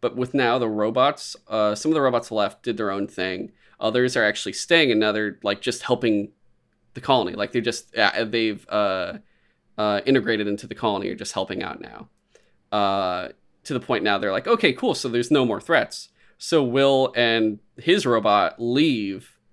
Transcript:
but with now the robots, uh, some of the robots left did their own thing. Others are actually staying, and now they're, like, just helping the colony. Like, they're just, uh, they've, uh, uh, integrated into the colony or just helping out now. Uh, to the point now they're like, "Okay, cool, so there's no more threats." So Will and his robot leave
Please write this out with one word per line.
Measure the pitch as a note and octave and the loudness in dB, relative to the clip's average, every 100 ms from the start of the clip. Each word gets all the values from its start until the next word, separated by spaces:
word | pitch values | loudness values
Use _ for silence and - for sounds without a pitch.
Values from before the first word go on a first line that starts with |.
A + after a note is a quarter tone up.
but | B2 A#2 | -4 -2
with | B2 | -2
now | C#3+ B2 B2 | 0 2 2
the | A#2 | 0
robots, | G#2+ G#2+ A2+ C3 D3 - - _ | 0 0 2 2 0 -10 -16 _
uh, | A2 G#2+ G#2 | 0 0 0
some | D3+ | 0
of | D#3+ | 2
the | |
robots | C3+ A#2+ - | 2 0 -2
left | A2 G2 - | -2 -2 -2
did | - G#2+ | -6 -4
their | G#2+ | -2
own | G2 G2 | -4 -6
thing. | - F#2+ F#2 - _ _ _ | -4 -4 -4 -10 _ _ _
Others | A2 A#2 B2 B2 | 0 2 2 2
are | |
actually | G#2+ - - | 2 0 -6
staying, | F#2 - E3+ D3 | -8 2 4 4
and | A2 | 4
now | G#2+ | 2
they're, | G#2+ G#2+ - | 0 -2 -4
like, | G#2 G2+ | -4 -2
just | - A#2 | -4 -6
helping | - B2 A#2 G#2 G2+ _ _ _ _ _ _ | -2 0 2 0 -2 _ _ _ _ _ _
the | - | -16
colony. | - C3 F#2 G2+ | 0 2 2 -4
Like, | G2+ | -4
they're | B2 | -2
just, | A#2 A2+ - - | -2 -6 -8 0
uh, | G#2 - A2+ | 0 2 -4
they've, | A2+ A2 G2+ - | -2 -2 -4 -4
uh, | G#2 G2+ F#2+ F2 G#3 _ _ _ _ _ - | -2 0 -2 -4 -8 _ _ _ _ _ -4
uh, | G#2+ G#2 A#2 | 0 0 2
integrated | C3+ G#2+ A2 G#2 | 2 2 -2 -2
into | G2+ - | -4 -8
the | G#2 | -4
colony | A2+ G2+ G2 | -2 -2 -4
or | F#2+ | -8
just | G2 | -8
helping | - F#2+ F#2 | -6 -4 -6
out | - - | -8 -10
now. | - A1+ - _ _ _ _ _ _ | -14 -18 -20 _ _ _ _ _ _
Uh, | G#2 G2+ G2 F#2 F2+ F#2 - _ _ | -2 0 0 -2 -4 -8 -14 _ _
to | - | -8
the | C3 | -8
point | - A#2 | -2 -2
now | G2 G2+ | 0 0
they're | G2+ | 0
like, | F#2+ - | -2 0
"Okay, | A3+ G3 | 2 2
cool, | B2+ B3+ | 0 -2
so | C#3 C3+ | -2 -2
there's | A#2+ A#2+ | -2 2
no | D3+ B2 | 2 2
more | G#2 | -2
threats." | - E3 - - - _ _ _ | 0 0 0 -8 -18 _ _ _
So | - E3 | 0 2
Will | C3 B2 C#3 C3+ C3 A#2+ | 2 2 4 4 2 2
and | A#2+ A2+ A2 G#2 _ - | 2 2 2 -2 _ -10
his | A#2+ G3+ C3 | 2 2 4
robot | A#2 G#2+ G#2 F2 - | 2 4 4 2 -2
leave | A#2 B2+ D#3 B2 G2+ G2 - _ _ | -2 2 2 2 -2 -8 -12 _ _